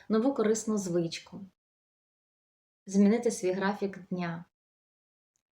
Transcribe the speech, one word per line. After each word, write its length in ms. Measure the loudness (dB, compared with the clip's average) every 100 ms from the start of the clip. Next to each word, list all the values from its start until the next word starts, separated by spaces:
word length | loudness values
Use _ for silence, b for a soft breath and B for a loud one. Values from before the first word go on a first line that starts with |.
| -2
нову 260 | 0 2
корисну 440 | 2 0 0 -2 -4
звичку, 640 | -2 -2 -2 -6 -14 -18 -18 _ _ _ _ _ _ _ _ _ _ _ _ _ 0
змінити 440 | 4 6 6 2
свій 220 | 0 -2
графік 460 | 0 -2 -2 -6 -8 -8
дня. 340 | -6 -4 -6 -12 _ _ _ _ _ _ _ _ _ _